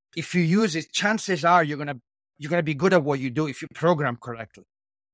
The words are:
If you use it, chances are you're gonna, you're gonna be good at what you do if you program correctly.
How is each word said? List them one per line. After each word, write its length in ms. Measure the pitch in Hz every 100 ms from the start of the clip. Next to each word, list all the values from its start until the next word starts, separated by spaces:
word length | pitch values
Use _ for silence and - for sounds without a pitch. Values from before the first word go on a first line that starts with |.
| _ 165
If 180 | -
you 80 | 180
use 340 | 165 196 220 160
it, 160 | -
chances 540 | - 202 220 - 170 170
are 180 | 175
you're 140 | 151 147
gonna, 220 | 147 131 _ _ _ -
you're 120 | 143
gonna 140 | 175
be 100 | 156
good 200 | 143 190
at 100 | 185
what 160 | 143 139
you 100 | 131
do 180 | 123 156
if 140 | 127
you 60 | 156
program 440 | - 165 160 139 120
correctly. 460 | 123 117 110 - - _ _ _ _